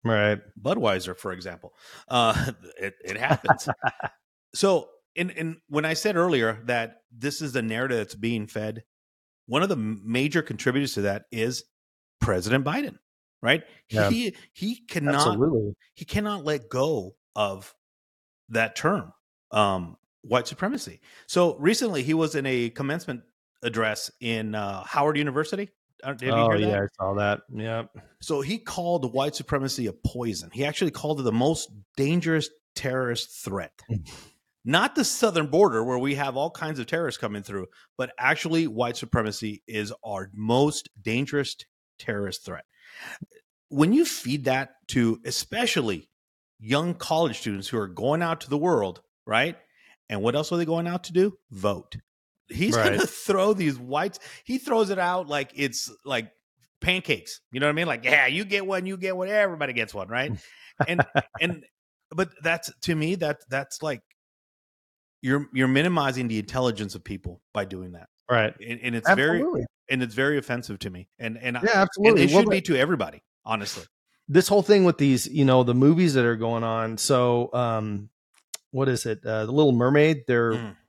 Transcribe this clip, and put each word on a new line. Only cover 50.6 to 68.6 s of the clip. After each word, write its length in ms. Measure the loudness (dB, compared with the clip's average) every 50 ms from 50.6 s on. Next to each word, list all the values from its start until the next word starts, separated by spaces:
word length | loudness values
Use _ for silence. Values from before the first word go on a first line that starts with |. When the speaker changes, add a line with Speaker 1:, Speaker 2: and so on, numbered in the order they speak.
| 0
Speaker 2:
going 220 | 0 0 -2 -2
out 160 | -4 -6 -6 -8
to 100 | -2 2
do? 240 | 2 2 2 0 _ _ _
Vote. 460 | -10 -2 -2 -2 -2 -2 -8 _ -16 -16 _ _ _ _ _ _ _ _ _
He's 280 | _ -4 -2 0 2 4
Speaker 1:
Right. 180 | 4 4 4 4
Speaker 2:
gonna 100 | 2 0
<laughs> 0 |
throw 480 | -2 -2 -8 -2 0 2 2 4 2 2
these 240 | 2 0 -2 -2
whites, 400 | -2 -8 -4 -2 -2 -2 -4 -6 -10 -20 -20 -20 -18 _
he 120 | -6 -6
throws 320 | -6 -2 0 2 2 2 2
it 80 | 0
out 300 | 0 0 0 0 -2 -4
like 240 | -2 -4 -4 -4 -6 -4
it's 380 | -4 -4 -2 -2 -6 -8 -8 -12 _ _
like 260 | -4 -4 -4 -4 -6 _ _ _ _ _ _ _ _ _ _
pancakes. 580 | -2 -2 -2 -2 0 -2 -2 -2 -4 -16 -18 -18 _ _
You 80 | -4 -2
know 80 | 0
what 60 | 0 0
I 0 |
mean? 120 | 0 -2
Like, 180 | -2 -4 -2 2
"Yeah, 220 | 4 4 4 4
you 200 | 4 2 -2 -4
get 200 | -2 -4 -4 -2
one, 220 | -2 -4 -4 -4
you 100 | -6 -6
get 180 | -6 -4 -6 -4
one, 120 | -4 -4 0
everybody 440 | 2 2 2 0 -2 -4 -6 -4 -2
gets 200 | -4 -4 -4 -6
one," 140 | -10 -8
right? 240 | -4 -4 -4 -4 -4 -6 -10 -12 -20 -20 -20 -20 -20 _ -2 -2
And, 180 | 0 2 0 0 2 0 -2
Speaker 1:
<laughs> 180 | -2 _ -4 -2
Speaker 2:
and, 240 | -2 -2 -2 -6 -14 _ _ _ _ _ _ _ _ _
but 200 | -4 -4 -4 -4 -4 -4
that's, 300 | -2 -2 -2 -2 -6 -12 -14 _
to 140 | -4 -2 -2
me, 180 | 0 0 -2 -2
that, 280 | -2 -2 -2 -4 -4 -8
that's 360 | _ -6 -6 -6 _ -12 -8 -6
like, 180 | -6 -6 -6 _ _ _ _ _ _ _ _ _ _ _ _ _ _ _ _ _ _ _ _ _ _ _ _
you're, 260 | -2 0 0 0 0 -2 0
you're 140 | 0 2
minimizing 600 | 4 4 4 2 2 2 2 0 0 -2 -2 -4
the 100 | -2 -2 -4
intelligence 560 | -4 -4 -2 0 0 0 0 -2 -6 -8 -8
of 80 | -12 _
people 380 | -10 -12 -10 -10 -12 -14 -14 _ _ _
by 120 | -6 -6
doing 280 | -6 -8 -10 -10 -12 -14
that. 160 | -18 -20 _ _ _ _ 0
Speaker 1:
Right. 240 | 2 2 2 2 -2 -8